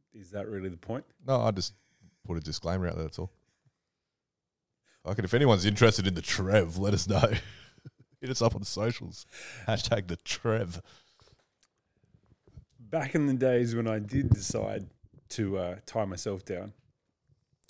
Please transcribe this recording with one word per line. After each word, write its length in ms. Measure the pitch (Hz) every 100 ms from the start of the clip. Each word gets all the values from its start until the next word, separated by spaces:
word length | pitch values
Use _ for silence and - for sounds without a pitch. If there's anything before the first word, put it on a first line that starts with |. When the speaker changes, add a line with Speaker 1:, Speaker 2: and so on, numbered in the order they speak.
| _
Speaker 1:
Is 180 | 113 90
that 160 | 101 107
really 220 | 101 95
the 80 | 85
point? 280 | - 117 - _ 127
Speaker 2:
No, 160 | 131
I 100 | 113
just 220 | 95 - - _ _ - _ -
put 120 | 82
a 20 |
disclaimer 460 | 76 76 85 92 87
out 80 | 82
there, 80 |
that's 160 | 78 -
all. 120 | 87 - _ _ _ _ _ _ _ _ _ _ _ _ _ _ _ _ -
Fuck 140 | 101
it, 60 | 92
if 80 |
anyone's 320 | 120 139 101 98
interested 400 | 101 117 - 95
in 80 | 87
the 60 |
Trev, 560 | - - 120 107 82 85
let 160 | 98
us 140 | 98 95
know. 140 | 95 113 - - - -
<laughs> 480 | _ - _ _ _
Hit 80 | 131
us 120 | 131
up 120 | 113 101
on 60 |
the 60 | 98
socials. 580 | - 113 - 107 - - - - - -
Hashtag 400 | 110 - 110 90
the 80 | 85
Trev. 640 | - - 117 110 87 87 - - _ _ _ _ _ _ _ _ _ _ _ _ _ _ _ - - _
Speaker 1:
Back 360 | 110 160 139 160
in 100 | 143
the 80 |
days 400 | 131 127 123 120 113
when 120 | 113
I 120 | 110
did 300 | 104 135 131
decide 560 | 117 - 110 104 104 98 _ _ - _
to, 280 | - 101 95
uh, 180 | 87 98 -
tie 200 | 113 101
myself 380 | 90 110 98 -
down, 280 | 90 104 - _ _ _ _ _ _ _ _